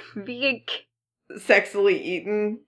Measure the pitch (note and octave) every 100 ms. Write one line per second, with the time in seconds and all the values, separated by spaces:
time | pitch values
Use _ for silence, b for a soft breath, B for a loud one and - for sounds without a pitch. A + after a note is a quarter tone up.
0 | - - G3 A#3+ C4+ A#3+ - - - _
1 | _ _ _ G3+ - G#3 G#3 G3+ G3+ F3
2 | E3 F3+ G3 G#3 G#3 A3+